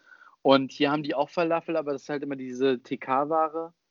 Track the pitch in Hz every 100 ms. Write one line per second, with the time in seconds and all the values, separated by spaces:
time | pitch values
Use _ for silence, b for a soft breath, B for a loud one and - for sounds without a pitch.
0 | b b b b 139 135 131 - 143 151
1 | 147 135 143 - 170 165 - 160 147 139
2 | - 147 143 135 131 123 135 123 - 131
3 | - 131 147 160 160 160 165 _ _